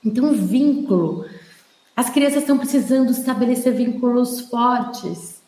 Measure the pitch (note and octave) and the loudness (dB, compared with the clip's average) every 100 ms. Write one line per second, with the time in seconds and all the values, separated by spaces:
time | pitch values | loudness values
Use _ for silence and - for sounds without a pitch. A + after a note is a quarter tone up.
0 | A3 A3 D4 B3 F3+ A#3+ D4 C4+ - F#3 | -2 0 2 2 0 2 2 0 0 0
1 | D#3+ F3 - - - - _ _ _ - | 0 -4 -10 -18 -20 -20 _ _ _ -6
2 | B3 D4 C#4+ C#4+ C#4+ C#4 - C#4+ - C4 | -2 2 2 0 2 0 2 0 2 2
3 | B3+ B3+ - G#3+ B3 B3 B3+ G#3+ A#3+ - | 2 0 -2 0 0 2 0 0 -2 0
4 | B3 B3 B3 - - A#3+ A#3+ B3 G#3 - | 0 2 0 -4 -8 -2 0 0 -4 -8
5 | F#3 E3+ - - | -10 -10 -14 -20